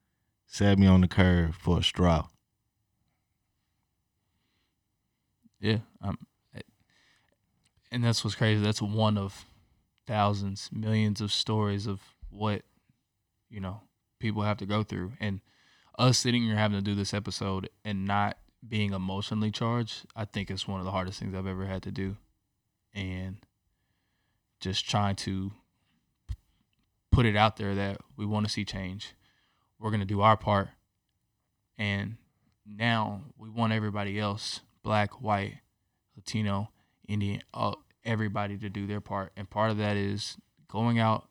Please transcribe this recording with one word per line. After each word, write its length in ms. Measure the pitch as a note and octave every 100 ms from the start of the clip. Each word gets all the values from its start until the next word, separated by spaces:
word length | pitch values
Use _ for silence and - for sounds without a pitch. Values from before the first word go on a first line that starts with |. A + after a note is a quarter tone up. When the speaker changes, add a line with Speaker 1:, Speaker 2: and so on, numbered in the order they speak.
| _ _ _ _ _
Speaker 1:
sat 320 | - G2+ G2
me 80 | G2
on 140 | F#2
the 80 | F#2
curb 460 | - F#2 F2 E2
for 260 | D#2+ - E2
a 20 |
straw. 460 | - - F2 D#2+ D2 _ _ _ _ _ _ _ _ _ _ _ _ _ _ _ _ _ _ _ _ _ _ _ _ _ _ _ _ _ _ _ _ _
Speaker 2:
Yeah, 200 | G#2 A2 - -
um, 180 | G2+ - - _ _ - - _ _ _ _ _ _ _ _ _ _ _ _
and 120 | B2
that's 180 | A#2 A2
what's 140 | G#2+ -
crazy. 260 | A2+ G#2+
That's 180 | G#2 G#2+
one 380 | G#2 G#2+ A2 G#2
of 280 | G2 - - _ _ _ _ _ -
thousands, 640 | G#2+ G#2 G2+ G2 G2 -
millions 480 | G#2+ A2 A2 G#2+ G2+
of 120 | G#2
stories 560 | - - A2 G#2 G2+ G#2
of 120 | F#2+ - _ -
what, 320 | G2 G#2+ G2+ - _ _ _ _ _ _ _ _
you 100 | G#2+
know, 200 | F#2+ G#2 - _ _ -
people 220 | A2+ G#2
have 160 | G#2 G#2+
to 80 | G2
go 180 | G#2
through. 280 | G#2 G2 F#2 B2+
And 220 | G#2 G2 - _ _ _ _ -
us 200 | B2 A#2+
sitting 260 | B2+ A#2+
here 100 | A2+
having 240 | G#2+ G#2+ G2+
to 60 |
do 100 | G2+
this 180 | G2+ G2
episode 560 | G2+ G2 - G2 F#2+ F#2+ -
and 220 | G#2+ G2 G2
not 320 | G2+ G2+ - _ _ A2+
being 260 | G#2+ G#2
emotionally 580 | F#2+ F#2 F#2+ G2 G#2+ G#2+
charged, 560 | G#2 A#2 A#2+ A2+ - -
I 100 | -
think 280 | G#2+ G#2 F#2+
it's 160 | F#2+ -
one 100 | G2
of 60 |
the 80 | F#2
hardest 260 | F#2+ F2+ -
things 160 | G2+
I've 140 | F#2 F#2+
ever 180 | F#2 F#2+
had 160 | F#2+
to 80 | G#2
do. 260 | G2 F#2+ G#2 _ _ _ _ _ _ _
And 440 | G2+ F#2+ F#2 F#2+ G2+ _ _ _ _ _ _ _ _ _ _ _ _
just 280 | F#2 F#2 -
trying 280 | G#2 G2+ F#2+
to 340 | - F#2+ G2 G#2+ _ _ _ _ _ _ -
p-, 80 | - _ _ _ _ _ _ _
put 160 | - A#2
it 80 |
out 220 | G#2 G#2+ -
there 180 | G2+
that 240 | G2 G2 G2 - -
we 80 |
wanna 240 | G#2 G#2+ G#2
see 160 | -
change. 500 | G2+ G2 F#2 F#2+ - - _ _ _ _ _ _
We're 100 | A2
gonna 140 | G#2+
do 160 | G2 G#2
our 160 | G#2+ G#2+
part. 320 | - G2+ F#2+ - _ _ _ _ _ _ _ _ _ -
And 420 | G#2 G2+ G#2 A2 _ _ _ _
now 580 | - G#2 A#2 A2+ G#2+ G2+ - -
we 120 | A2
want 220 | A2+ A2+
everybody 440 | A2 G#2+ G#2 G2+ G2+
else, 440 | G#2 G#2 - - - _
black, 360 | A2 G#2+ G#2 -
white, 380 | A2+ G2+ G2+ - _ _ _ _ _
Latino, 560 | - - A2+ G#2 G2 G#2+ _ _ _ -
Indian, 340 | G#2 G2+ G2+ -
uh, 220 | - A2 G2+ _ _
everybody 520 | A#2 A2 G#2+ G#2+ G#2 G2+
to 120 | G#2+
do 180 | G2+ G2+
their 140 | G#2
part. 320 | - G2+ F#2+ -
And 140 | G#2
part 220 | G#2+ A2
of 60 | G#2+
that 180 | G#2 G#2
is 400 | G2+ G2+ - - - _ _
going 320 | G2+ A#2 A#2
out 280 | A2+ G#2+ -